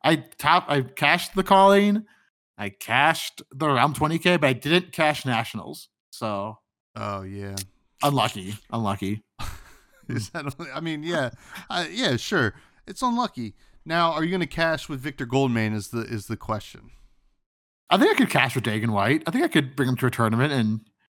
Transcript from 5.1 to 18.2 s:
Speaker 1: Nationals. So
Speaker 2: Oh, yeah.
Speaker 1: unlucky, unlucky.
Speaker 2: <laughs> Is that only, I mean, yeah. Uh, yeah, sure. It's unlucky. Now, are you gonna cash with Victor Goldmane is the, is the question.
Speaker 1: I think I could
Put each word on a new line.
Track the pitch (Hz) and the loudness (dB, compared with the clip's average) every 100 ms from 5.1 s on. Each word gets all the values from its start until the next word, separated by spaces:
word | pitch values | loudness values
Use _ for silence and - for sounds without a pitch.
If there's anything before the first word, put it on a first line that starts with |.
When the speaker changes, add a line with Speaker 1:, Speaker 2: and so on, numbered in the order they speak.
| 147 131 | 0 -2
Speaker 1:
Nationals. | 117 113 110 90 78 - _ _ | -2 -4 -8 -12 -14 -18 _ _
So | - 110 101 104 107 _ _ _ 110 | -8 -6 -4 -6 -10 _ _ _ -10
Speaker 2:
Oh, | 107 98 | -8 -8
yeah. | 95 101 101 98 92 _ _ _ | -8 -10 -10 -10 -12 _ _ _
Speaker 1:
unlucky, | 143 139 110 104 92 107 - | -2 0 -2 -4 -12 -14 -10
unlucky. | 117 107 104 95 107 - - | -6 -4 -4 -4 -6 -10 -12
Speaker 2:
<laughs> | - - - - _ _ - | -12 -12 -18 -20 _ _ -8
Is | 120 104 | -8 -6
that | 170 143 - | -8 -10 -10
only, | 165 | -10
I | 131 | -8
mean, | 165 156 | -6 -6
yeah. | 156 170 127 - - - - | -4 -2 -2 -6 -16 -18 -8
Uh, | 180 165 | -6 -4
yeah, | 196 240 120 | -2 0 0
sure. | - 196 113 - _ _ - | 0 0 0 -2 _ _ -16
It's | - | -6
unlucky. | 254 240 240 - 113 - _ _ - | -2 0 -2 -6 -12 -12 _ _ -4
Now, | 165 170 | 0 0
are | 156 | 0
you | 160 | 0
gonna | 185 165 | 0 -2
cash | - 165 156 - | 0 0 0 -4
with | 143 | -8
Victor | 139 - 117 | -8 -8 -2
Goldmane | 131 135 117 107 | 2 2 2 0
is | 107 95 | -2 -6
the, | 117 | -8
is | 113 113 - | -6 -8 -8
the | 110 | -8
question. | - 107 - - - - - _ _ _ _ _ _ _ - | -6 -6 -8 -18 -20 -20 -20 _ _ _ _ _ _ _ 0
Speaker 1:
I | 180 | 4
think | 320 | 4
I | |
could | 415 | 4